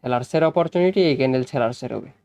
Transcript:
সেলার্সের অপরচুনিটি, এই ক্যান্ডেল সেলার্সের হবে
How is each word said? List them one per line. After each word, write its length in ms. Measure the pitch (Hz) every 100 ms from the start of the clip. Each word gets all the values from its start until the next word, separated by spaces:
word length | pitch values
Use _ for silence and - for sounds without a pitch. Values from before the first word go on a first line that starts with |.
সেলার্সের 420 | 127 123 127 160 160
অপরচুনিটি, 500 | 165 170 175 180 - 175
এই 60 | 131
ক্যান্ডেল 240 | 131 131 127
সেলার্সের 400 | 139 117 120 123 110
হবে 140 | 131 _